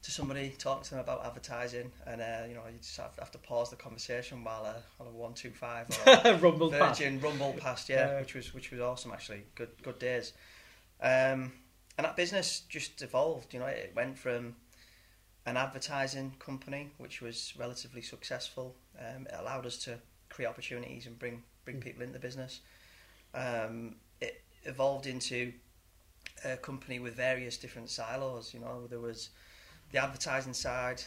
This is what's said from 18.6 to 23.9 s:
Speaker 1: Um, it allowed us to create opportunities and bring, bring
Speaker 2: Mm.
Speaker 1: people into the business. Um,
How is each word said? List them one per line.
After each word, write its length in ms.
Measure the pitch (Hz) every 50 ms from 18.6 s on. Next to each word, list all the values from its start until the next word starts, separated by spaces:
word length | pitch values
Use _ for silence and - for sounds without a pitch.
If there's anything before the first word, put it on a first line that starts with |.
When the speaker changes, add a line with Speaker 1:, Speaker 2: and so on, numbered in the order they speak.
| 131 131 127 - - - - -
Speaker 1:
Um, 280 | 123 117 127 131 135 -
it 80 | - 82
allowed 280 | 90 113 135 135 - 123
us 100 | 117 - -
to 140 | - 120 120 - - - - - -
create 180 | - - 131 113
opportunities 580 | 117 - - - 127 123 120 - 131 123 120
and 120 | 117 117 117
bring, 240 | - 123 120 117 117 - - - -
bring 120 | - 127 135
Speaker 2:
Mm. 40 |
Speaker 1:
people 200 | 120 127 - -
into 120 | 123 123 127
the 60 | 127
business. 420 | 127 127 123 135 127 131 - - - - - - - - - - - - - - - - -
Um, 640 | 127 127 127 120 113 110 107 117 117 117 113